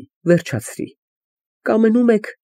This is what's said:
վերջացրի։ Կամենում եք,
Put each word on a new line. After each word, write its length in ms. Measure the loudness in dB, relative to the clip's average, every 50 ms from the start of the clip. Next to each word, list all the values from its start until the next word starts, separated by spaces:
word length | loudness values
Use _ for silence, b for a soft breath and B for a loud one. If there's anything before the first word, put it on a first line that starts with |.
| -8 _ _ _
վերջացրի։ 680 | 0 2 2 2 0 -4 -8 -8 -8 -10 -12 -12 -12 -14 -14 _ _ _ _ _ _ _ _ _ _ _ _ _ -4
Կամենում 440 | 0 2 2 2 2 2 2 4 4
եք, 140 | 2 2 0 -6 -20 _